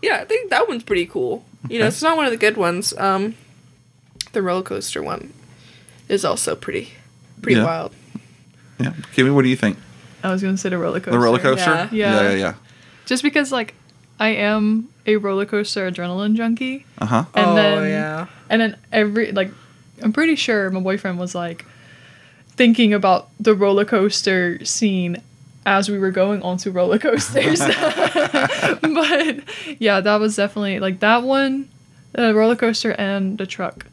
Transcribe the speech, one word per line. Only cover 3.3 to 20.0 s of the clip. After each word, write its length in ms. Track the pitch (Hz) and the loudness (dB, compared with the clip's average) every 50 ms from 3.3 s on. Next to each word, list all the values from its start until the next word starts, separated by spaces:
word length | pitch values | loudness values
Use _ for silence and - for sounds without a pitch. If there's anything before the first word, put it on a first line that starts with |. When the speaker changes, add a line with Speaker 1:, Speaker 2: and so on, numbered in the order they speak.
| 226 - - - - - _ - _ _ _ _ _ _ _ _ _ - - - - | -6 -10 -18 -20 -20 -20 _ -20 _ _ _ _ _ _ _ _ _ -12 -12 -6 -4
Speaker 1:
the 80 | 220 | -4
roller 200 | 190 180 175 185 190 | -2 0 -2 -2 -4
coaster 380 | - - 98 - - - - | -6 -8 -8 -8 -8 -8 -6
one 320 | 73 - - - - - - - - - - - - - - - - - - - - | -6 -6 -8 -8 -10 -16 -20 -20 -20 -20 -20 -20 -20 -20 -20 -20 -20 -20 -20 -20 -6
is 160 | - 190 196 190 | -2 -2 0 0
also 300 | 156 92 - - - - | 0 -2 -2 -2 -4 -4
pretty, 380 | - - - - 92 - - - - - - _ _ - - - - | -6 -8 -8 -8 -8 -8 -10 -18 -20 -20 -20 _ _ -20 -20 -20 -10
pretty 160 | - 233 - 233 | 0 2 2 4
Speaker 2:
Yeah. 60 | 214 | 4
Speaker 1:
wild. 260 | - 165 165 160 - - - - - - - - - - _ - - _ - - - - - | 2 -2 -4 -6 -10 -12 -18 -20 -18 -18 -18 -18 -18 -20 _ -20 -20 _ -20 -20 -20 -8 -6
Speaker 2:
Yeah, 140 | 123 139 165 - - - - | -6 -6 -6 -8 -16 -6 0
Kimmy, 180 | - 127 131 143 | 2 2 4 4
what 100 | 139 131 | 4 4
do 60 | 127 | 4
you 60 | 123 | 2
think? 220 | 113 - 104 95 - - - - - - - - - - | 2 0 -2 -2 -2 -10 -20 -20 -20 -20 -20 -20 -8 -4
Speaker 3:
I 80 | 190 | -4
was 100 | 185 190 | -4 -2
gonna 160 | 196 190 190 | -2 -2 -4
say 120 | 190 - 190 | -2 -2 -4
the 80 | 180 | -4
roller 220 | 175 165 165 - 175 | -2 -2 -2 -4 -4
coaster. 120 | 185 - | -4 0
Speaker 2:
The 80 | 120 120 | 2 2
roller 200 | 123 117 117 123 | 4 4 4 4
coaster? 300 | - 135 131 - - - | 2 2 2 2 2 2
Speaker 1:
Yeah. 180 | 160 160 - - | 2 0 -2 -2
Speaker 3:
Yeah. 300 | 226 214 208 202 - - | -2 -2 0 2 2 2
Speaker 2:
Yeah, 80 | 101 101 | 2 2
yeah, 40 | 98 | 2
yeah. 180 | 95 98 85 92 - _ - - - - - - - - | 0 0 -2 -4 -6 _ -20 -20 -20 -20 -20 -20 -20 -6
Speaker 3:
Just 180 | - 247 254 - | -4 -4 0 0
because, 280 | 294 285 311 285 269 | 0 2 2 0 0
like, 240 | 269 247 220 - - _ _ _ _ _ _ _ _ - | -2 -4 -4 -6 -10 _ _ _ _ _ _ _ _ -2
I 100 | 214 220 | 0 0
am 600 | 220 202 208 208 214 214 214 214 220 226 226 - _ _ _ | 0 0 0 0 0 2 2 2 0 0 -2 -6 _ _ _
a 120 | - 214 | 0 0
roller 280 | 214 202 202 196 196 202 | 2 2 0 -2 -2 -2
coaster 440 | 202 - 202 208 208 - 208 190 185 | -2 -2 -4 -2 -2 -4 -4 -4 -4
adrenaline 460 | 180 175 175 175 180 185 208 214 214 | -4 -6 -6 -6 -4 -4 0 0 0
junkie. 500 | 226 233 226 233 226 262 262 262 277 - - _ - | 0 0 -2 -2 -2 -4 -6 -6 -10 -12 -18 _ -6
Speaker 2:
Uh-huh. 260 | - 107 - 113 170 - - | -4 0 0 0 -2 0 0
Speaker 3:
And 100 | 208 208 - | 2 2 4
Speaker 1:
Oh, 40 | 196 | 4
Speaker 3:
then, 340 | 208 208 - - 156 156 151 | 4 4 4 2 2 0 0
Speaker 1:
yeah. 360 | 151 156 156 156 156 160 175 - - - - - | -2 -2 -2 -4 -6 -8 -8 -10 -14 -20 -6 -2
Speaker 3:
and 120 | 214 226 | 0 2
then 160 | 226 220 - - - _ | 2 0 -2 -8 -14 _
every, 400 | - 220 214 208 202 226 240 - | 0 0 0 2 0 -2 -2 -2
like, 200 | 196 196 190 190 - - - - - _ _ - _ - | 0 -2 -2 -2 -6 -16 -20 -20 -20 _ _ -20 _ -4